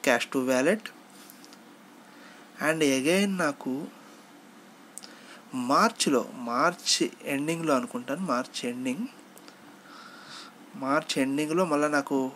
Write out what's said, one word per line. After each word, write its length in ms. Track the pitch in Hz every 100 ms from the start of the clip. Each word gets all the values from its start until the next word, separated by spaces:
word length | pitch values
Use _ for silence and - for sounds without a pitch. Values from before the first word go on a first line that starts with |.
| -
cash 200 | 120 -
to 60 | 139 127
wallet. 340 | 127 143 214 - - - - - - - - - - - - - - - - - - 147
And 160 | 160 147 135
again 320 | 139 185 202 190
నాకు 300 | 156 139 131 131 175 - - - - - - - - - - - - - - - - 131 123
మార్చ్లో, 520 | 151 220 220 - 131 - 113 120
మార్చ్ 440 | 120 160 175 - - 165 - 135
ఎండింగ్లో 400 | 139 151 165 160 135
అనుకుంటాను, 440 | 120 120 123 143 190
మార్చ్ 280 | 123 - - 120
ఎండింగ్, 340 | 123 127 139 254 - - - - - - - - - - - - - - - - -
మార్చ్ 300 | 135 147 - -
ఎండింగ్లో 400 | 135 139 151 165 185
మళ్ళీ 160 | 147 151 147
నాకు 200 | 143 139 131